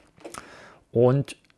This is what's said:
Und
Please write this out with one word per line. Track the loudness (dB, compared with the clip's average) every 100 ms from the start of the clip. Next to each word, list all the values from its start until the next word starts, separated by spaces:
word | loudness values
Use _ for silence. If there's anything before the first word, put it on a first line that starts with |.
| _ _ -20 -20 -20 -20 -20 -20 _
Und | 0 2 2 -4 -12 _